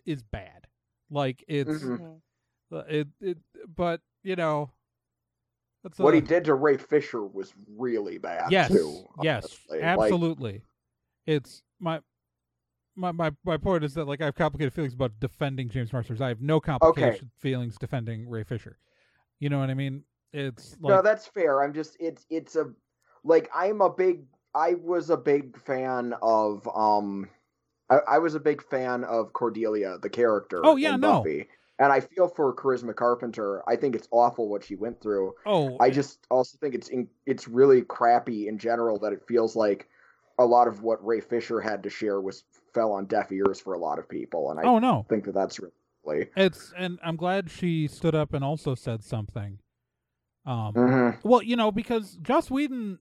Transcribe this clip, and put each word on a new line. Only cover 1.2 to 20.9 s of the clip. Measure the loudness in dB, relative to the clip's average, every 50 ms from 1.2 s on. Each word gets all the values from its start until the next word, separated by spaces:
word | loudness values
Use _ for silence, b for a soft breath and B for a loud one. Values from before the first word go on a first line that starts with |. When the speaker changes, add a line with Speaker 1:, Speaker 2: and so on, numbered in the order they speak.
| -2 -2 -4 -6 _ -4
Speaker 1:
it's, | -2 -2 -2 -2
Speaker 2:
Mm-hmm. | -4 -6 -4 -6 -6 -6 -8
Speaker 3:
Mm-hmm. | -14 -18 -20 _ _ _ _ _ _ _ _ _ _ -12
Speaker 1:
uh, | -12 -10 -4
it, | -4 -4 -4 -4 _ _
it, | -8 -8 -8 -8 _ _ _ -20 -20 -18
but, | -6 -4 -2 -2 -2 -4 -8 _ _ _ _
you | -6 -4 -2
know, | 0 0 0 -2 -4 -8 _ _ _ _ _ _ _ _ _ _ _ _ _ _ _ _ _ _ _ _ _ _ _
that's | -20 -4 2
Speaker 2:
What | 4 6 6
Speaker 1:
a | 6
Speaker 2:
he |
did | 4 4 0 2 4
to | 2 2
Ray | 2 4 2 2 2
Fisher | 0 0 0 0 0 0 -8 -8 -8
was | -8 -10 -12 -12 -12 _ _ -20 _ -12 -6
really | -4 -2 -2 -2 -4 -6 -10 -10
bad, | -8 -8 -6 -4 -2 0
Speaker 1:
Yes, | 2 2 2 4
Speaker 2:
too, | 2 2 2 0 -8 -14 -18 -20 _ -6
Speaker 1:
yes, | -4 -2 -2 -4 -6
Speaker 2:
honestly. | -10 -16 -18 _ _ -8 -4
Like | -2
Speaker 1:
absolutely. | 0 0 2 2 2 2 2 0 -2 -4 -6 -8 -12 -12 -12 -18 _ _ _ _ _ _ _ _ _ _ _ _ -2
It's | -2 -2 -2 -6 -20 -20 _ _ _ _
my, | -6 -6 -6 -6 -10 _ _ _ _ _ _ _ _ _ _ _ _ _ _ _ _ _ _
my, | -6 -6 -4
my, | -2 -2 -2 -2 -2 -4 _
my | -4 -4 -2
point | 0 0 0 0 0
is | -2 -4
that, | -6 -6 -6
like, | -4 -2
I | -2
have | -4 0
complicated | 2 0 0 0 0 -4 -4 -2
feelings | -4 -6 -6 -2
about | -4 -4 -4 -4 -6
defending | -8 -8 -4 _ -4 -4 -4 -6 -8 -6
James | -4 -6 -6 -4
Marsters. | -4 -6 -6 -6 -6 -4
I | -4 -4
have | -4 -4
no | 0 2 2 2
complicated | 2 0 0 4 6 4 6 6 2 2 0
Speaker 2:
Okay. | 0 -8 -18 _ _
Speaker 1:
feelings | -4 -4 -4 -2 -4 -6 -8 -10
defending | -10 -6 -6 -6 -6 -6 -8 -10 -10 -8
Ray | -8 -8 -6
Fisher. | -6 -8 -8 -8 -12 -20 _ _ _ _ _ _ _ _ _ _ _ _ _
You | -4 -2
know | 0 0
what | 0 -2
I | -2
mean? | -2 -4 -4 -6 -8 -12 _ _ _ _ _
It's | -8 -6 -6 -6 -8 -10 -20 -20 -18 -4
Speaker 2:
No, | 4 6